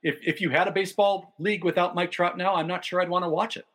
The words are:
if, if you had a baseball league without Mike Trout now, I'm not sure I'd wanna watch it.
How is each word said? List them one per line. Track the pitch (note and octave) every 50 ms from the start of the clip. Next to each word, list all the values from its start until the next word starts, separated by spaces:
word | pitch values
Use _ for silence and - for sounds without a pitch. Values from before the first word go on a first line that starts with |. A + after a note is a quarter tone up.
if, | - D#3+ C#3 -
if | - E3+ D#3 -
you | F#3+ D#3
had | B2+ D#3 F#3
a | G3
baseball | D#3+ F#3+ F#3+ F#3 - - G3+ G3+ G3 F#3+ F#3+ - _ -
league | D#3+ G#3 G#3+ F#3+ E3
without | F3 E3 F3+ F3 F3 E3+
Mike | E3+ F3+ F3
Trout | - - F3 F3 -
now, | F3+ F3+ F#3+ G3
I'm | E3+ D#3+
not | E3 F3+ F3+ -
sure | - F3+ F3+
I'd | F3+ F3
wanna | F3 F3+ F3+ E3+
watch | D3+ E3+ G#3 A3+ -
it. | - - _ _